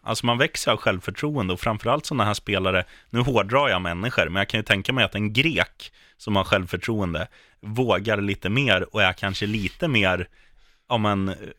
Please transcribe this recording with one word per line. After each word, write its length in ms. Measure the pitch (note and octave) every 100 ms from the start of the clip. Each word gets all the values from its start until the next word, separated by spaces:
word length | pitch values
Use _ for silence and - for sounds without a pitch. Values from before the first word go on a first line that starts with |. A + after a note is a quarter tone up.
Alltså, 240 | - A2+ A#2+
man 120 | A#2+
växer 340 | D#3 - -
av 40 | A2
självförtroende 760 | - F#2+ - G2 D3+ D3 F#2+
och 80 | F2+
framförallt 460 | - G#2+ - C#3+ -
såna 180 | C3+
här 100 | G#2
spelare, 500 | G#2 - F#2+ F#2+ F#2 F2+ - _
nu 100 | A#2
hårdrar 480 | B2 A#2+ G2 C3 C#3+
jag 140 | F#2
människor, 460 | F2+ F2 A2+ G#2+ D#2+
men 120 | F#2
jag 80 | G2
kan 100 | A2+
ju 60 |
tänka 280 | G#2+ G2+ F#2+
mig 120 | C3
att 100 | G#2
en 180 | G2+ G#2
grek 600 | G#2+ E3 G#2+ - - - _ - _
som 200 | - G2+
har 80 |
självförtroende 840 | F#2+ G2+ F2 F#2 - A2 F#2 D#2+ D#2+ - _ _
vågar 600 | G#2 A2 B2 F#2 G2+ G#2
lite 280 | G2+ G2 F#2
mer 440 | A#2 C#3 F#2 F2+
och 80 | G#2+
är 100 | F#2+
kanske 340 | F2+ G2+ F#2 G#2
lite 420 | A2 F#2+ - F3
mer, 400 | A#2+ F#2+ F2+ F2 _ _ _ _ _ -
ja, 100 | A#2+
men, 360 | G#2+ G2+ F#2+ F#2+ -